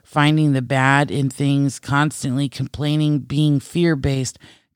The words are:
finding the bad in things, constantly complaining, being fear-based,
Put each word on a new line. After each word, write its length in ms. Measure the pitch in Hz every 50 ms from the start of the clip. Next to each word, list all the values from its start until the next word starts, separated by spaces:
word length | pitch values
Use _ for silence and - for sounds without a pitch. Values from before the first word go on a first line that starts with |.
| _
finding 480 | - - 151 147 151 156 156 156 147
the 100 | 135 135
bad 480 | 127 123 139 131 131 135 139 143 147 135
in 180 | - 147 135 135
things, 520 | - - 143 139 139 139 139 135 - -
constantly 680 | - - 139 143 151 156 - - - 139 123 135 143 127
complaining, 720 | - - 131 - - - 151 147 151 151 151 151 147 143
being 380 | 123 - 139 147 151 151 143 135
fear-based, 800 | - - - 175 170 170 160 135 131 139 135 131 131 - - - - - - _ _ _ -